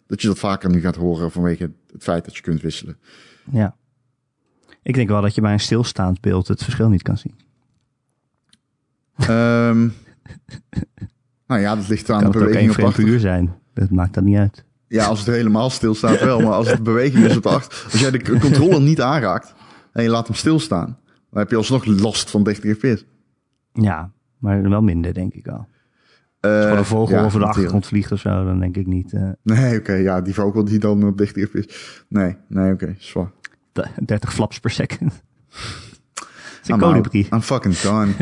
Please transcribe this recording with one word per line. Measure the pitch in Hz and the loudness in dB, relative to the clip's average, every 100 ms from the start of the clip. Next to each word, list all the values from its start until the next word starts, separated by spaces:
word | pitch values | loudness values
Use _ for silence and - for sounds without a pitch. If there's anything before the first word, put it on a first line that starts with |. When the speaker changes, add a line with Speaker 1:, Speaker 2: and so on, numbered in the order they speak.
| - | -10
Speaker 1:
dat | 104 | -4
je | 107 | -2
dat | 92 | 0
vaker | 101 95 92 | -2 -2 0
nu | 87 | 0
gaat | 90 82 | 0 -2
horen | 87 82 82 | -2 -2 -4
vanwege | 90 87 82 85 - _ | -2 -2 -2 -6 -12 _
het | - | -12
feit | - 85 - | -6 -4 -6
dat | - | -10
je | |
kunt | - 78 | -6 -4
wisselen. | 82 - - - _ - - _ - | -4 -10 -14 -20 _ -20 -20 _ -4
Speaker 2:
Ja. | 123 98 - _ _ _ _ _ _ _ _ _ _ | -2 -2 -4 _ _ _ _ _ _ _ _ _ _
Ik | - | -4
denk | 127 104 | 0 0
wel | 104 | 0
dat | 101 107 | 0 0
je | |
bij | 107 | 0
een | 104 | 0
stilstaand | - 113 - - 92 92 | 0 0 -2 -2 -2 -2
beeld | 98 92 92 | 0 0 -2
het | - | -4
verschil | - 120 113 | -4 0 2
niet | 92 | 2
kan | 101 101 | 0 -6
zien. | - - _ _ _ _ _ _ _ _ _ _ _ _ _ _ _ _ _ - | -6 -16 _ _ _ _ _ _ _ _ _ _ _ _ _ _ _ _ _ -4
Speaker 1:
Ehm, | - 113 117 117 117 113 117 - - _ - - - - _ | 0 2 2 2 2 2 2 -2 -16 _ -20 -20 -20 -20 _
Speaker 2:
<laughs> | - - - - _ _ _ - | -8 -8 -12 -18 _ _ _ -4
Speaker 1:
nou | 113 | -2
ja, | 101 107 | 0 -2
dat | 98 | -2
ligt | 104 - | -4 0
aan | 107 | 2
Speaker 2:
Kan | 104 | 2
Speaker 1:
de | 107 | 2
Speaker 2:
het | 104 | 2
ook | |
Speaker 1:
beweging | 101 | 4
Speaker 2:
één | 107 | 4
Speaker 1:
op | 107 | 4
Speaker 2:
frame | 101 | 2
per | 104 | 2
Speaker 1:
achter. | 107 | 2
Speaker 2:
uur | 120 | 4
zijn? | 98 90 90 - _ | 2 0 -2 -4 _
Dat | - 95 | -4 0
maakt | 90 87 | 0 0
dan | 95 | 2
niet | 98 101 | 2 4
uit. | 101 - _ _ - | 2 -2 _ _ -4
Speaker 1:
Ja, | 110 107 | 0 0
als | 104 107 | 0 -2
het | 120 | 0
helemaal | 110 107 127 | 2 2 0
stilstaat | - 113 110 113 - | 0 -2 0 2 2
wel, | 131 117 | 2 2
maar | 110 | 2
als | 101 117 | 2 0
het | 113 | 0
beweging | 113 113 139 127 113 | 0 0 2 4 4
is | - | 4
op | |
de | 101 | 2
achter-, | 131 - - - | 0 -2 -16 -2
als | 107 | 0
jij | 135 | 2
de | 127 | 0
k-, | - 117 | 0 2
controller | 139 139 170 165 | 2 4 4 4
niet | 143 151 | 4 2
aanraakt | 127 151 101 92 - - - - _ | 0 0 0 -2 -6 -20 -20 -20 _
en | 117 | -2
je | 117 | 0
laat | 117 113 | 0 -2
hem | 110 | -2
stilstaan, | 156 160 - 90 - 123 _ _ _ | 0 0 0 -4 -4 -10 _ _ _
dan | 104 | -4
heb | 101 | -2
je | 113 | 0
alsnog | 104 131 110 | 0 0 2
last | 98 110 - - | 2 2 -2 -2
van | 104 | 0
dertig | 101 101 107 107 | 0 0 -2 0
F | |
P | 135 104 | 0 -2
S. | - _ _ _ _ _ _ | -4 _ _ _ _ _ _
Speaker 2:
Ja, | - 104 78 95 - _ - | 0 0 0 -8 -18 _ -8
maar | 104 98 98 | -2 0 2
wel | 104 | 2
minder, | 107 85 85 | 2 2 -2
denk | 90 92 | -4 -6
ik | - - | -8 -12
wel. | - 107 _ _ _ _ _ _ _ | -14 -14 _ _ _ _ _ _ _
Als | 104 | 0
Speaker 1:
Eh, | 107 | 2
Speaker 2:
gewoon | 107 104 | 4 2
een | 98 | 2
vogel | 110 110 107 | 0 2 2
Speaker 1:
ja, | |
Speaker 2:
over | 107 104 | 2 2
de | 104 | 2
Speaker 1:
natuurlijk. | |
Speaker 2:
achtergrond | 101 90 98 - | 0 0 0 0
vliegt | 104 98 | -2 -2
of | 101 | -4
zo, | 101 95 95 | -2 -2 0
dan | 92 | -2
denk | 92 92 | -2 -4
ik | 92 | -4
niet, | 92 - | -4 -4
eh. | 104 95 90 | -4 -4 -4
Speaker 1:
Nee, | 110 113 127 110 | 0 2 2 0
oké, | 107 | -2
ja, | 95 95 92 | 0 0 0
die | 92 | -2
vogel | 101 101 107 104 | -2 0 0 0
die | 107 | 0
dan | 107 104 101 | 2 2 2
op | 101 | 0
dertig | 104 98 104 | -2 -2 -4
F | |
P | 101 107 | -4 -8
S. | - - - - | -12 -20 -20 -6
Nee, | 104 92 - - | -2 -2 -4 -6
nee, | 101 95 | -2 0
oké, | 92 87 95 | 0 -4 -10
zwaar. | - - 90 - - _ _ | -10 -8 -8 -10 -20 _ _
Speaker 2:
De-, | - - - 120 | -8 -8 -6 -4
dertig | 104 - | -4 -2
flaps | - 107 - | -4 -4 -4
per | 113 | -6
second. | - 127 - 160 | -4 -4 -4 -6
<laughs> | - _ _ _ - - - - - _ | -6 _ _ _ -16 -14 -14 -18 -20 _
Het | - - - - - | -18 -18 -18 -20 -12
is | - | -2
een | 113 | 2
Speaker 1:
I'm | |
out. | 170 | 4
Speaker 2:
kolibrie. | 131 104 104 98 | 4 2 0 0
Speaker 1:
I'm | 113 | -2
fucking | - 131 98 87 | -2 -2 0 0
done. | 98 107 101 101 | 0 0 0 -2